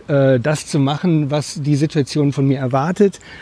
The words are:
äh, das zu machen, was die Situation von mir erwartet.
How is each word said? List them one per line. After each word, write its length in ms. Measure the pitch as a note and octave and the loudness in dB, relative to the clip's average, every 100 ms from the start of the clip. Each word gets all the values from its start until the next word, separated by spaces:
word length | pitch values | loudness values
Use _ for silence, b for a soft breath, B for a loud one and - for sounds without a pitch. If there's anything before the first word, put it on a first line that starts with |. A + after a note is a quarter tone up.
| - | -2
äh, 300 | C#3+ C3+ C3 | 2 4 2
das 260 | B2 D3+ - | 0 -4 -2
zu 120 | D3+ | 0
machen, 520 | C3+ D3 F#3 D#3+ D3 | 0 0 0 0 0
was 300 | D3 - - | -2 -4 -6
die 140 | C#3+ C#3+ | -2 0
Situation 560 | D3+ D#3+ C3 D3+ C#3+ | 0 0 -2 0 0
von 140 | C#3 C#3 | 2 0
mir 120 | C3+ | 0
erwartet. 600 | C3 C3 D3+ F#3 G3+ - B B | 0 0 0 2 2 0 B B